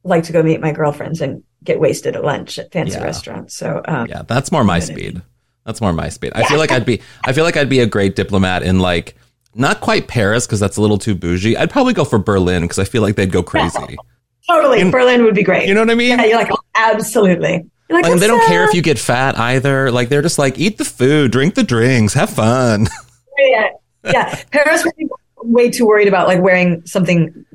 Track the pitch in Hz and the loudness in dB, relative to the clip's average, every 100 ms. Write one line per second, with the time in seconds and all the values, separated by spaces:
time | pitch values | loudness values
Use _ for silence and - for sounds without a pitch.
0 | 180 175 165 165 160 160 160 147 151 143 | -2 -2 0 0 2 0 -2 -2 -4 -4
1 | - 160 - - - _ - 160 147 - | -8 -8 -8 -10 -16 _ -6 0 0 -2
2 | - 113 - 110 - - - 175 - - | -6 -4 -4 -4 -8 -14 -10 -8 -6 -6
3 | - - - - - - - 160 - 151 | -8 -10 -12 -16 -16 -12 -8 -8 -6 -6
4 | 113 - - 117 - 160 107 85 85 - | -6 -10 -6 -4 -2 0 0 0 -4 -10
5 | 50 87 - _ _ _ - 113 104 82 | -12 -14 -16 _ _ _ -14 -6 -4 -4
6 | 80 - - - 120 147 156 131 120 113 | -6 -8 -8 -4 0 0 0 -2 -2 -4
7 | - - - 139 165 160 139 131 117 104 | -6 -10 -4 -2 0 0 0 2 2 0
8 | 98 92 98 95 95 90 80 92 90 87 | 0 -2 -2 0 0 0 0 0 2 -2
9 | - - _ _ _ 107 139 220 - 220 | -4 -14 _ _ _ -4 -2 -2 -2 -2
10 | - 120 101 113 - 104 98 - 104 104 | -2 -2 0 0 -2 -2 -2 0 0 0
11 | - 92 85 90 104 113 170 - 254 220 | -2 -4 -2 -2 0 0 0 0 0 0
12 | 147 113 98 101 90 90 85 - 95 123 | 0 0 0 2 2 0 -2 -4 -4 0
13 | 104 104 95 92 90 - 269 - - - | 0 0 0 0 -2 -2 -2 -4 -10 -16
14 | - _ _ _ - 339 294 240 185 254 | -20 _ _ _ -2 2 4 4 2 4
15 | 254 247 233 202 185 175 - 202 226 233 | 4 4 4 2 2 0 0 2 2 2
16 | 240 247 220 226 190 196 - 214 220 220 | 2 2 2 2 0 -4 -4 0 2 0
17 | - 233 196 170 160 170 165 _ - 330 | -2 2 2 2 0 -4 -8 _ -2 0
18 | 240 - 208 466 453 - 427 180 160 135 | 2 4 4 4 4 2 2 2 0 0
19 | - 123 135 - 117 131 135 135 135 120 | 0 0 0 0 -2 0 0 0 0 0
20 | 120 143 151 - 139 131 185 208 311 - | 0 0 0 0 -2 0 -2 -2 -8 0
21 | 127 151 135 120 151 - 233 117 120 131 | 2 4 2 2 0 0 0 2 2 2
22 | 107 139 196 - 110 127 127 104 113 - | 2 2 -2 0 0 2 2 2 -2 -6
23 | - _ _ - 554 220 202 - _ _ | -20 _ _ 0 2 2 0 -6 _ _
24 | - 254 196 - - 285 294 330 330 320 | -4 -2 -2 -6 -4 0 2 2 -2 -6
25 | 320 - _ - 233 233 240 247 233 214 | -10 -12 _ -10 0 4 4 2 4 4
26 | 202 185 175 185 190 180 180 170 - 202 | 4 2 2 2 4 4 2 0 -4 -2
27 | 175 170 160 - - | 2 2 0 -4 -14